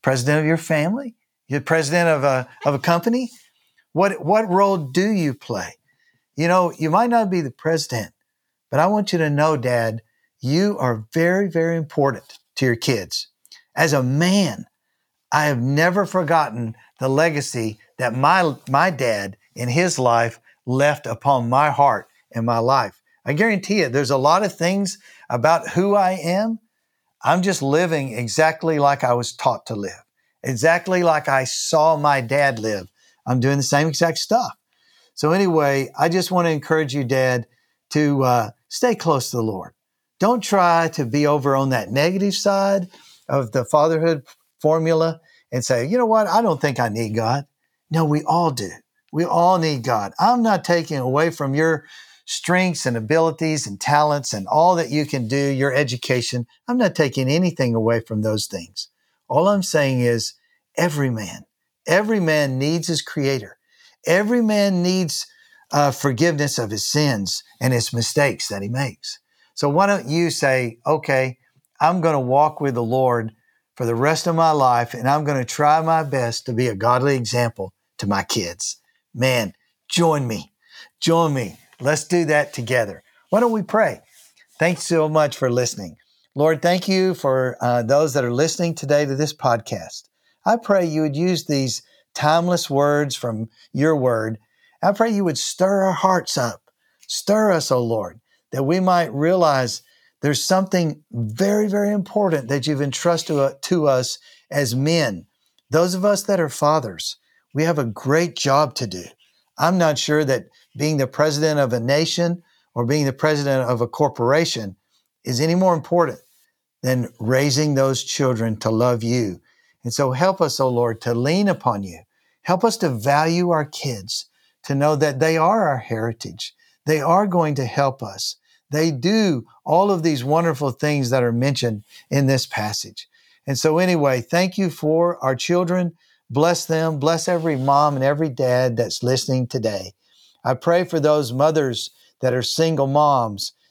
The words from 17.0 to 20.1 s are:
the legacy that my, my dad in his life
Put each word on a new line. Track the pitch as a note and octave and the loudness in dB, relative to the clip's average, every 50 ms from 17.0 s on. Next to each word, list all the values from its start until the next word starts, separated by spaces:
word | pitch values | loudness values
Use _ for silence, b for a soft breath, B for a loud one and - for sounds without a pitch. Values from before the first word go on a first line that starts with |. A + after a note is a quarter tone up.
the | C3 C3+ | -2 0
legacy | C3+ C#3 D#3+ E3+ D3+ C#3+ C#3+ - - B2 A2+ A2 G#2+ b b b b | 2 2 2 2 0 -2 -6 -4 -6 -4 -4 -6 -6 b b b b
that | - C3 A#2+ A2+ | -4 -4 -4 -2
my, | C3 C3+ D3 F3+ F#3+ F3+ D#3+ C3 - _ - | 0 2 4 4 4 2 0 -2 -6 _ -2
my | C3 C#3 E3 F#3+ | 2 2 2 2
dad | E3+ B2 C3 A#2+ A2 G2+ G2 G2 G2 _ _ _ _ | 0 -2 -2 -2 -2 -2 -4 -8 -10 _ _ _ _
in | - A#2+ B2 | -8 -6 -2
his | A#2+ D#3+ F3+ F3+ - - | 0 0 0 0 0 2
life | C3 B2 | 2 4